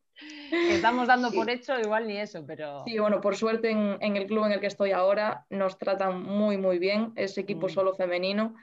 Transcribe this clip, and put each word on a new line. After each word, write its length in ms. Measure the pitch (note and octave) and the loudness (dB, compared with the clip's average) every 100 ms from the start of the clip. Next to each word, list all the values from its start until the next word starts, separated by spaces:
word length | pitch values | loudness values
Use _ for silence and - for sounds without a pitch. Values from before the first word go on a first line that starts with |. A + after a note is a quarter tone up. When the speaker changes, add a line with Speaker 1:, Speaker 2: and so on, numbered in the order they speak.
| _ - D4+ D4+ D4 E4 E4+ | _ -20 -16 -16 -4 0 2
Speaker 1:
Estamos 380 | E4+ - B3 A#3+ | 4 4 4 4
dando 220 | B3+ B3 | 4 2
Speaker 2:
Sí. 60 | F4 | 0
Speaker 1:
por 140 | A3+ | 0
hecho, 280 | B3 B3 C4 | -2 -2 -2
igual 280 | A3 G#3+ A3+ | 0 0 -2
ni 100 | G3+ | -4
eso, 280 | G#3 F3 D3 | -8 -10 -12
pero 380 | D#3 D3+ C#3+ C#3 | -10 -10 -10 -6
Speaker 2:
Sí, 120 | A3 | 0
bueno, 200 | G#3 G3+ | 2 2
por 140 | G3+ G3 | 2 0
suerte 360 | A3 A3+ A3+ | 0 0 0
en, 260 | G#3+ G#3 G3 | 2 0 0
en 140 | G#3 G3+ | -2 -2
el 120 | G3 | 0
club 180 | G#3+ G#3+ | 0 2
en 60 | |
el 60 | G3+ | 0
que 80 | G3+ | -2
estoy 240 | G3 G3+ | 0 0
ahora 540 | F#3 F#3 G3+ G#3+ G#3 - | 2 2 2 0 -2 -6
nos 280 | G3 F#3+ F#3 | -2 -2 -2
tratan 440 | G3+ F#3+ F#3+ F#3 | -2 0 0 -2
muy, 340 | F3+ G3+ G#3+ G3+ | -2 0 2 2
muy 220 | F#3+ F3+ | 2 2
bien. 320 | F#3 G#3 A3+ - | 2 0 -2 -2
Es 220 | G3 G3 | -4 -4
equipo 300 | F#3+ F#3 F#3 | -6 -4 -2
Speaker 1:
Mm. 20 | |
Speaker 2:
solo 220 | E3 F#3+ | 0 0
femenino. 600 | F#3 F3+ F3 F#3 G3+ A3 A3 | 0 0 0 0 0 -2 -4